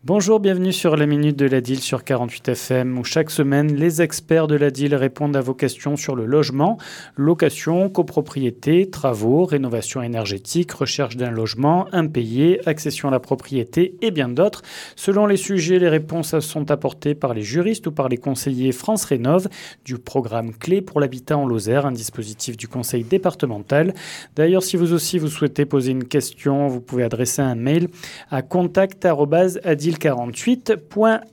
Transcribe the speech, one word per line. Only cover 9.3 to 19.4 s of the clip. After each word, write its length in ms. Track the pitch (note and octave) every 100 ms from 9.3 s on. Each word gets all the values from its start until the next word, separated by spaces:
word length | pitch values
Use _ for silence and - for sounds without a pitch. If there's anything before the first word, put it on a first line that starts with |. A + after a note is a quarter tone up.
| C#3+
rénovation 580 | F3+ D3 C3 A2+ - C3+
énergétique, 680 | A#2+ A#2 G2+ G2 - E3+ F3
recherche 460 | - C#3 - C3 A#2+
d'un 140 | B2
logement, 560 | A2+ A2 A2 C#3+ F3 F#3+
impayé, 720 | F#3+ D#3 C3+ A2+ A#2+ D#3+ F#3 -
accession 440 | D3+ D3 - C#3
à 20 |
la 80 | C3
propriété 760 | - C3 - C3+ A2+ E3 F#3 F#3
et 80 | A3+
bien 200 | E3 B2
d'autres. 320 | B2 G3+ - - - - -
Selon 300 | - G3 G#3
les 100 | G3
sujets, 440 | G3 G3 D#3+ F#3
les 100 | F3+
réponses 500 | D#3 D#3 E3 D3+ D#3+
sont 320 | D3+ D#3 D3
apportées 420 | D3 C#3 - D3
par 200 | D3 C3+
les 80 | A2+
juristes 460 | G#2 C#3+ F#3 A3 E3
ou 40 |
par 160 | D3+ C3
les 80 | B2
conseillers 560 | C#3+ C3 C#3 B2+ B2+
France 320 | B2 - G#3+
Rénov' 460 | - C3 B2 F3